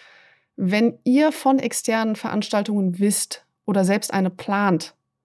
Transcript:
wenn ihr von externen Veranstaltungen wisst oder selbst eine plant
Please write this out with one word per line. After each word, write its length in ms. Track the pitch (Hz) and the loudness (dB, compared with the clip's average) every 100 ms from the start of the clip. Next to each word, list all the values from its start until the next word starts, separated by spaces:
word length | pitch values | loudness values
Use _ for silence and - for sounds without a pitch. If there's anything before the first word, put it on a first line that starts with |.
| - - _ _ _ - | -20 -20 _ _ _ -6
wenn 420 | 185 208 233 - | -2 2 0 0
ihr 260 | - 262 302 | 2 4 4
von 280 | 302 - 269 | 2 2 2
externen 580 | 240 - - 226 220 214 | 0 -4 -2 0 0 -2
Veranstaltungen 840 | 226 214 208 208 208 208 190 175 | -4 -4 -2 -2 -2 0 0 0
wisst 480 | 202 202 - - _ _ | 0 0 -4 -10 _ _
oder 200 | - 196 | -2 0
selbst 280 | 185 202 - | 2 0 -2
eine 180 | 196 185 | -2 -2
plant 640 | 180 - 202 202 165 - _ _ _ | -4 -6 0 2 0 -2 _ _ _